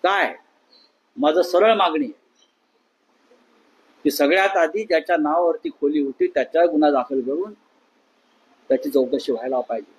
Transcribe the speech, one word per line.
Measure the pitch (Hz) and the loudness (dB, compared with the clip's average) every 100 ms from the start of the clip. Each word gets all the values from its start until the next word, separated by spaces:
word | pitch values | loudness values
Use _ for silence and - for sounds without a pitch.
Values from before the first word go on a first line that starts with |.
काय? | 180 196 135 - _ _ _ _ _ _ _ - | 0 0 -2 -4 _ _ _ _ _ _ _ -2
माझं | 143 165 | 0 2
सरळ | 175 175 214 | 2 4 4
मागणी | 214 180 156 | 4 0 0
आहे | 127 - _ _ _ _ _ _ _ _ _ _ _ _ _ _ _ _ _ _ | -4 -8 _ _ _ _ _ _ _ _ _ _ _ _ _ _ _ _ _ _
की | 147 | -4
सगळ्यात | - 143 185 196 190 | 0 2 2 2 2
आधी | 160 196 | 0 -2
ज्याच्या | 220 165 156 170 | -2 -2 0 -2
नावावरती | 147 165 170 160 165 | 0 0 0 -2 -8
खोली | - 147 151 | -4 -2 0
होती | 139 127 - | -4 -2 -2
त्याच्यावर | - 123 160 175 | -2 -2 2 2
गुन्हा | 151 151 | 4 2
दाखल | 139 120 135 | 2 -2 -4
करून | 123 147 208 208 _ _ _ _ _ _ _ _ _ _ _ | -4 -6 -6 -12 _ _ _ _ _ _ _ _ _ _ _
त्याची | 135 143 | -4 0
चौकशी | 135 127 135 - | -2 0 -2 -4
व्हायला | 117 127 131 | -6 -4 -4
पाहिजे | 120 117 98 | -4 -8 -8